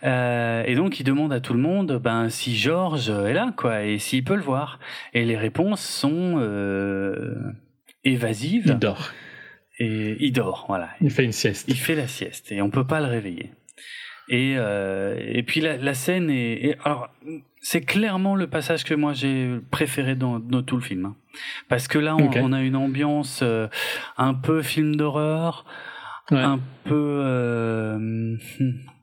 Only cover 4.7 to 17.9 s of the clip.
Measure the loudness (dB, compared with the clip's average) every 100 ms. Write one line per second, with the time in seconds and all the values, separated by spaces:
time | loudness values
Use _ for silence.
4.7 | -10 -14 -14 -2 0 2 2 0 2 2
5.7 | 0 -4 -2 0 2 2 2 0 0 0
6.7 | 0 0 0 -2 -2 -4 -6 -6 -8 _
7.7 | _ _ _ 0 2 0 -2 0 2 4
8.7 | 4 2 -2 -8 -12 -18 -20 -20 -20 _
9.7 | -4 -2 -2 -2 0 0 2 -2 -4 -4
10.7 | -4 -4 0 2 4 2 2 0 0 -2
11.7 | -2 2 0 -2 -6 -8 -10 -8 -2 0
12.7 | 0 0 0 0 -2 -4 -8 -10 -14 _
13.7 | -20 -18 -16 -16 -18 -2 0 2 0 0
14.7 | 0 -2 -2 -2 -4 -2 -2 0 0 0
15.7 | 0 -2 -2 0 0 2 2 0 0 0
16.7 | 0 0 -2 -6 _ -14 -14 -16 _ -2
17.7 | -2 0